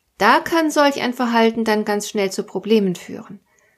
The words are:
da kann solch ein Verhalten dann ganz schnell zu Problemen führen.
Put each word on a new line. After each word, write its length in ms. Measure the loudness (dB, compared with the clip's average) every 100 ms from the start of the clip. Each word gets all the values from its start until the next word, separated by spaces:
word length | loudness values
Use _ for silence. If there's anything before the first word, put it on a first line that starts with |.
| _ 0
da 220 | 2 2
kann 320 | 2 0 0
solch 300 | 2 2 2
ein 120 | -4
Verhalten 520 | -4 0 2 2 2 -2
dann 200 | -2 0
ganz 240 | -4 -4
schnell 220 | -2 -2
zu 120 | -4
Problemen 520 | -6 -6 0 2 2 -4
führen. 440 | -8 -16 -16 -20 _ _ _